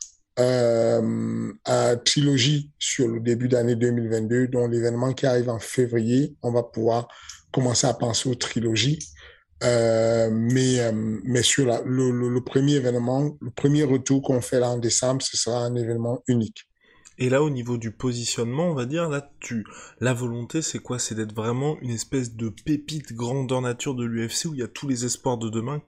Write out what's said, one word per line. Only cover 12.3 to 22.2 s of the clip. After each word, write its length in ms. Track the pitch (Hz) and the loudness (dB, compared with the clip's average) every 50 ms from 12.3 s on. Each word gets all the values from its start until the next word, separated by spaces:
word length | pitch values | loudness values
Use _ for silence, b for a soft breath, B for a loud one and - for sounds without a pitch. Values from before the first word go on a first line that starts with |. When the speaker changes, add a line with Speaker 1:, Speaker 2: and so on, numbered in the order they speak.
Speaker 1:
le 120 | 123 127 | 0 -2
premier 340 | 123 - - 139 139 143 147 | -2 0 2 2 4 4 4
événement, 600 | 139 123 123 120 120 120 123 127 135 147 147 147 - | 4 2 2 0 0 0 0 0 2 0 -2 -4 -6
le 80 | - 123 | -12 -12
premier 340 | - - - 143 147 147 151 | -4 0 2 4 4 4 4
retour 380 | 127 135 127 127 - 139 135 | 4 2 0 2 2 0 2
qu'on 180 | 135 - 131 123 | 2 0 0 0
fait 180 | 123 - 135 123 | 0 0 0 0
là 120 | 123 120 | 2 2
en 80 | 123 120 | 0 -2
décembre, 420 | 113 113 - - 127 127 131 135 | 0 0 0 2 2 0 0 0
ce 160 | - - - | -2 -4 -4
sera 260 | - - 113 117 123 | -2 -2 -2 -2 -2
un 120 | 120 120 123 | -2 -2 -2
événement 480 | 120 113 113 117 117 117 117 123 - - - | -2 -2 -2 -2 -2 -2 -4 -4 -2 0 2
unique. 380 | 123 117 110 104 - - - _ b b b b b b b b b - | 2 2 2 0 -4 -12 -20 _ b b b b b b b b b -2
Speaker 2:
Et 100 | 127 127 | 0 2
là, 140 | 127 139 | 2 2
au 80 | 156 151 | 2 2
niveau 260 | 139 123 117 123 123 | 0 -4 -4 -4 -4
du 140 | 117 113 110 | -4 -4 -8
positionnement, 800 | 104 - 131 127 120 120 117 - - - 117 117 127 147 175 180 | -8 -4 -4 -4 -2 -2 -4 -4 -4 -4 -4 -2 -2 -2 -2 -2
on 40 | 160 | -2
va 120 | 135 120 | -2 -4
dire, 240 | 123 151 170 170 160 | -4 -4 -4 -2 -2
là, 200 | 143 143 - - - - | -4 -6 -6 -10 -18 -18
tu, 260 | - - 123 113 101 B B B B B B B | -12 -8 -6 -6 -6 B B B B B B B
la 140 | 113 127 127 | -2 -2 0
volonté, 480 | 120 127 117 117 120 120 110 - 160 | -2 -2 -4 -4 -6 -8 -4 -4 -4
c'est 160 | 151 - - 113 | -4 -4 -6 -8
quoi ? 200 | - - 123 120 | -6 -6 -6 -6
C'est 160 | - - 113 | -6 -6 -4
d'être 200 | 110 110 107 107 | -6 -6 -4 -6
vraiment 420 | 113 107 117 120 127 139 151 151 - | -4 -2 -2 -2 0 -2 -2 -4 -4
une 80 | 131 123 | -6 -6
espèce 440 | 117 110 - - 143 135 | -6 -6 -6 -4 -4 -4